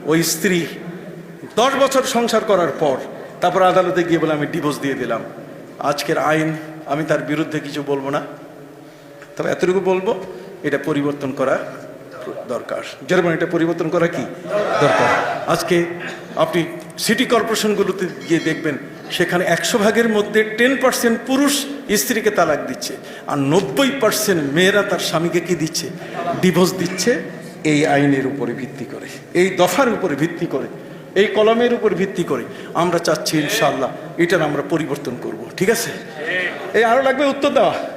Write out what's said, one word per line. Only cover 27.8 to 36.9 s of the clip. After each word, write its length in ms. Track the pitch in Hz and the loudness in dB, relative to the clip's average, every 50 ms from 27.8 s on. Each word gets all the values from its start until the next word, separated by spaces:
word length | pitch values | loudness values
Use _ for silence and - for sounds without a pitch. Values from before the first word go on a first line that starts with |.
| 151 | 4
আইনের 400 | 143 143 143 143 143 139 135 131 | 4 4 4 6 4 4 2 0
উপরে 260 | 131 - - 120 117 | -2 -2 -2 -4 -4
ভিত্তি 320 | 120 - 127 - - - 117 | -4 -6 -8 -10 -10 -12 -12
করে, 220 | - - - - - - - - - - | -10 -10 -12 -12 -14 -14 -16 -18 -2 2
এই 160 | 175 185 190 | 2 2 2
দফার 380 | - - 180 180 - - 269 240 | 4 2 2 4 4 4 4 2
উপরে 260 | 208 - 185 170 143 | 2 0 0 -2 0
ভিত্তি 320 | 131 156 165 - - 175 | 0 -2 -2 -2 -4 -6
করে, 200 | 151 - 131 117 104 - - - - - - - - - | -4 -4 -4 -4 -6 -10 -14 -14 -16 -16 -16 -16 -2 2
এই 120 | 185 208 | 2 2
কলমের 480 | 208 - 233 214 220 226 233 240 240 240 | 4 4 4 4 6 6 4 4 2 2
উপর 200 | 220 208 208 180 | 2 2 0 2
ভিত্তি 300 | 165 190 - - - 165 | 2 -2 -2 0 -4 -2
করে 200 | - 143 120 113 - - - - - - | 0 -2 -2 -2 -8 -12 -14 -14 -4 0
আমরা 240 | 156 170 180 170 170 | 0 2 2 2 2
চাচ্ছি, 400 | 165 180 156 147 - - 160 156 | 2 2 0 0 0 0 0 0
ইনশাআল্লাহ, 520 | 147 - - - 156 143 135 135 131 117 - - - - - - | 0 0 0 2 2 2 2 0 -4 -4 -4 -8 -12 -10 0 0
এটার 240 | 170 170 190 170 | 2 2 4 2
আমরা 200 | 156 151 147 139 139 - | 2 0 0 -2 -2 0
পরিবর্তন 460 | 170 156 156 135 139 143 - 135 120 120 | 0 0 0 -2 -4 -6 -4 -8 -8 -6
করব। 220 | - 113 110 104 117 120 - | -8 -8 -8 -8 -10 -12 -4
ঠিক 140 | - 185 226 | -2 0 2
আছে? 200 | 226 - - 147 - - - - - - - 165 180 185 180 170 - - - - - | 2 0 0 -6 -8 -10 -12 -14 -12 -8 -6 -4 -4 -4 -4 -4 -6 -8 -10 0 2
এই 100 | 214 226 | 2 4
আরো 180 | 226 | 6